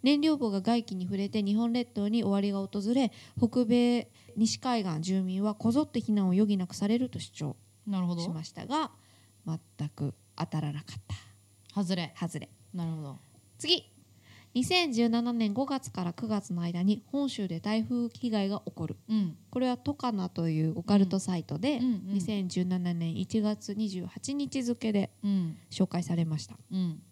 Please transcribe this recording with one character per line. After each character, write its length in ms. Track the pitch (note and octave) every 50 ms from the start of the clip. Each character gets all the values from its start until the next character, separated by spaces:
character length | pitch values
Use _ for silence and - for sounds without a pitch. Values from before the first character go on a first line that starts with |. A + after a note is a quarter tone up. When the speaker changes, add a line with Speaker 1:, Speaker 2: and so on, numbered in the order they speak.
| -
Speaker 1:
燃 180 | C4 D4 C#4+
料 160 | D4 D#4+ D#4
棒 140 | C#4 C4+ A3
が 100 | G3 G3
外 220 | F#3 G#3+ A#3 A#3+ A3+
気 100 | - G3
に 120 | F#3 F3+
触 120 | F3+ G3+
れ 120 | F#3+ G3 G3
て 120 | A3 A3
日 140 | G3+ G3 G#3
本 180 | A3 A#3 A#3 A#3
列 200 | B3 A#3+ - -
島 160 | G#3 G3+ G#3
に 140 | A3 A#3 -
終 80 | G3
わ 80 | G3 G3
り 100 | G3 G3+
が 80 | G3 G3
訪 340 | G3 G3 - G#3 G3 G#3+ A#3+
れ、 180 | C4+ C4 G#3+ - - - - - -
北 260 | B3 A3 - B3 B3
米 460 | G#3+ A#3+ A#3+ A#3+ A#3+ A#3+ A#3+ - - _ - - - -
西 240 | - A3 A3 - -
海 240 | - C4 B3 A3+ G3
岸 180 | F#3 D#3+ D#3
住 220 | E3 F#3 F#3+ F#3+ F#3+
民 180 | F#3 F#3 F#3+
は 140 | G3+ G#3+ G#3
こ 160 | G#3+ - A3+
ぞ 100 | A#3 C#4
っ 60 | D#4 -
て 100 | - A#3+
避 140 | A3 - G#3+
難 140 | G#3 G3
を 60 | F#3 F3+
余 120 | G3 G#3+
儀 120 | G#3 G#3
な 100 | F#3+ F3+
く 80 | F3 -
さ 120 | - G3+
れ 120 | G3+ A3 A#3+
る 100 | B3+ B3
と 100 | - -
主 120 | - -
張 240 | _ - D#3 C#3+ - - - _ _ _ _
Speaker 2:
な 120 | G#3+ G3+ F#3
る 60 | F3+
ほ 80 | F3 F3
ど。 80 | E3+
Speaker 1:
し 80 | E3+ -
ま 140 | E3+ D#3 D#3+
し 80 | -
た 160 | - E3 D#3+
が、 240 | G3 C4 D#4 D#4 - - - _ _ _ - _ _ _ _ _
全 460 | - D#3+ - _ _ _ - D3 D3
く 240 | _ - D3 C#3 - _ _ _ _
当 100 | - E3
た 160 | - - D#3
ら 100 | D3+ D3
な 100 | D3 D3
か 120 | - - -
っ 60 | G3+ - _ - - - - - _ _ _ _ _ _ - -
た。 80 | G3+
Speaker 2:
外 140 | G3+ E3+ F#3+
れ。 180 | F3+ E3+ - -
Speaker 1:
外 220 | - F3+ E3 -
れ。 100 | - - - - _ - - -
Speaker 2:
な 100 | F3+ E3+
る 60 | E3
ほ 100 | D#3+ D#3
ど。 180 | D3+ C#3 C#3+ - - _ _ - _ _ _
Speaker 1:
次。 340 | - - D4+ F4+ - - - _ - - _ - - _ - - - - - _
二 100 | B3 B3+
千 300 | - F4+ F4+ F4 D4+ A#3+
十 160 | A3 A#3+ A#3
七 240 | A3+ A#3+ A#3 A#3+ A#3+
年 180 | A#3 A3+ G#3
五 140 | G3+ A#3 C#4
月 260 | C4+ C#4 C4 - -
か 120 | - - F3+
ら 100 | F3 E3+
九 140 | - B3
月 260 | G#3+ G#3+ G3+ G3 - F3
の 80 | E3+
間 220 | E3+ E3+ E3+ F3 F3+
に 180 | G3 G#3+ G#3+ -
本 200 | - - C#4 C#4+
州 200 | C4+ - - G3+
で 120 | F3 E3 E3
台 240 | - G#3 A3 A3+ A3
風 240 | A3 B3 A#3+ A#3+ A#3
被 200 | - - - A#3+
害 200 | A3 G#3 G3 G3
が 120 | G3+ G3+ -
起 40 | -
こ 140 | - - E3
る。 120 | D#3 - - - -
Speaker 2:
う 60 | A3
ん。 200 | G#3+ G3 E3+ D3+ - - -
Speaker 1:
こ 100 | - B3
れ 80 | B3+
は 100 | B3+ B3
ト 180 | B3 B3 C#4+ C#4+
カ 160 | - - B3
ナ 180 | A3 G3 F3+ F3
と 180 | - - E3
い 160 | E3 D#3 D#3 D#3 D#3+
う 80 | E3+
オ 60 | - E3+
カ 160 | - G3+ G3+
ル 80 | G3
ト 100 | F#3 F#3
サ 180 | G3 - - F#3
イ 80 | E3+ D#3+
ト 140 | - C#3+
で、 200 | D#3 G3 C#4 D4+
Speaker 2:
う 40 | A#3
ん。 40 | B3
う 20 |
ん、 60 | B3+ A#3
う 20 |
ん。 180 | F#3 - F#3 G3+
Speaker 1:
二 80 | G3+
千 260 | F3 E3 G#3+ G3+ F#3+
十 160 | F3+ - F#3 F3+
七 280 | F3+ F#3 F#3 F3+ F3 F3
年 240 | E3+ E3 E3 E3
一 240 | - F#3 - - A3
月 320 | G#3 G#3+ G#3+ G#3 - - G3+
二 160 | G#3 A3 G3+
十 160 | F#3+ F#3 F3+
八 300 | F3+ - - - - C#4
日 260 | C#4+ C#4+ C4 - C4+
付 300 | B3 A#3+ A#3+ - - A3+
で 180 | G#3 G3+ G3 - _ _ -
Speaker 2:
う 40 |
ん。 300 | G3+ G3+ F#3+ F3 D#3+ D#3+ - - _
Speaker 1:
紹 160 | - - F#3+
介 160 | - - F3 E3+
さ 120 | - E3+
れ 80 | E3+ E3
ま 140 | D#3+ D#3
し 80 | D#3 -
た。 140 | - - - - _
Speaker 2:
う 60 | -
ん。 240 | F#3+ F#3 E3+ D#3 D#3 - -